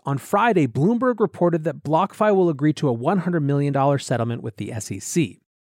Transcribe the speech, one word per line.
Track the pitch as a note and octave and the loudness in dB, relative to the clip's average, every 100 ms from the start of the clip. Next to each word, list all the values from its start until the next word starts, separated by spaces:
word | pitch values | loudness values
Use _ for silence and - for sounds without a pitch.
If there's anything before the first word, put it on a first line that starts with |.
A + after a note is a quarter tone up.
| - | -6
on | C#3 | -6
Friday, | - G3+ A#3 F#3 C3 | 0 2 4 4 2
Bloomberg | B2 E3+ A#3+ B3+ A#3 | 2 0 2 0 0
reported | G#3 - F3 E3 | -2 0 0 0
that | D#3 C#3 | -2 -6
BlockFi | - D#3+ F#3+ - G#3+ G3 | -2 0 0 0 2 4
will | F3 | 2
agree | C#3 D3+ | 2 0
to | D3 C#3+ | 2 0
a | |
one | A#2 C3+ F#3 | 0 0 0
hundred | E3+ E3+ | 0 0
million | C#3 C#3+ C#3+ | 0 0 0
dollar | C#3 C3+ C#3 | 2 2 0
settlement | - A#2+ A#2 A#2 | 0 -2 -2 -4
with | A#2+ - | -8 -8
the | G#2 | -8
S | A2+ - | -8 -8
E | G2 | -10
C. | - F3 A2+ - _ _ | -4 -2 -2 -6 _ _